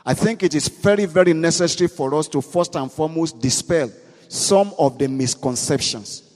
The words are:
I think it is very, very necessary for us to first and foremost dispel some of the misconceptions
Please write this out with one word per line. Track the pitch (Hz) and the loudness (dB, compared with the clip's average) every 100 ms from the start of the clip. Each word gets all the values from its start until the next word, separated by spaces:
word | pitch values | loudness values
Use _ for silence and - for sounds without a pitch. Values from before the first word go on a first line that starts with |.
I | - | -4
think | - 220 226 | 0 0 0
it | 180 | 0
is | 147 - | 0 -4
very, | - 202 208 190 | 0 2 2 2
very | 175 180 | 4 4
necessary | 160 165 160 175 - 175 | 4 2 2 0 0 -2
for | - 135 | -2 -2
us | 151 151 | -2 -2
to | 143 | -4
first | - 175 175 160 | -2 -2 -2 -4
and | 131 | -6
foremost | - 156 165 165 - | -4 -4 -2 -4 -2
dispel | 131 - - 165 120 - - - - | -2 -2 0 0 0 -6 -20 -20 -14
some | - - 196 202 - | -6 2 2 2 2
of | 139 120 | 0 2
the | 139 | -2
misconceptions | 135 123 - 135 123 - 135 - 110 101 - - | 0 -2 -2 -4 -2 -2 -2 -2 -6 -10 -16 -18